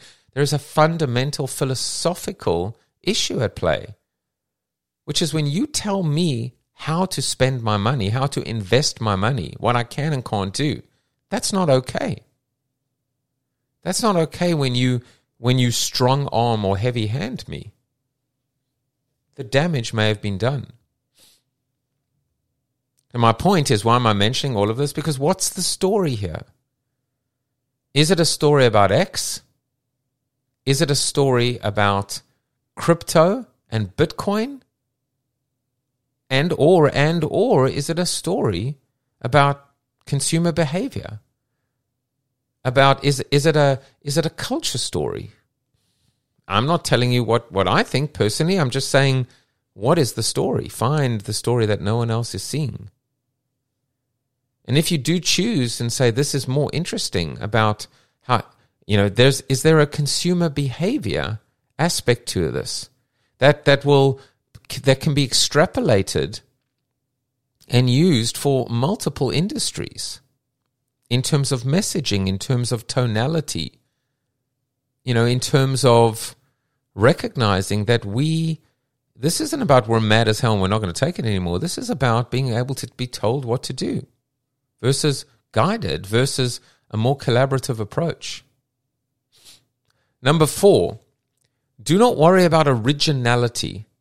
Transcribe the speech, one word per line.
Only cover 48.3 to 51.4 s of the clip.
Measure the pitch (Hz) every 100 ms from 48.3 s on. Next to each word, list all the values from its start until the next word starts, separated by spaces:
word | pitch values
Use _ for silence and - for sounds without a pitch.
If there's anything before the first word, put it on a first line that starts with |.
| - 156 196
I'm | 135
just | 135 -
saying, | 139 139 131 123 _ _ _ _
what | - 107 170
is | 123
the | -
story? | 113 - - - -
Find | - 117 151 135 113
the | 104
story | 110